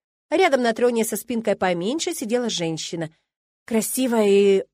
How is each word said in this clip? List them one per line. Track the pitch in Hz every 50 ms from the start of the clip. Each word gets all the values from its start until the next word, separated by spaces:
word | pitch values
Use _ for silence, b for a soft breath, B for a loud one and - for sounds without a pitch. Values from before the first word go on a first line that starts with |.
| _ _ _ _ _ _
Рядом | - 330 381 349 277 262 247
на | 233 226
троне | 226 240 240 247 226 220
со | 226 -
спинкой | 202 - - 247 226 220 208 202
поменьше | 202 208 185 180 170 170 202 262 330 - 359 339
сидела | - 285 208 226 247 247 220
женщина, | 180 170 170 165 165 160 - - - 165 165 156 b b b _ _ _ _ _ _ _ _
красивая | - 226 220 208 - - - 254 254 233 226 214 202
и | 196 202 202 196 196 190 - -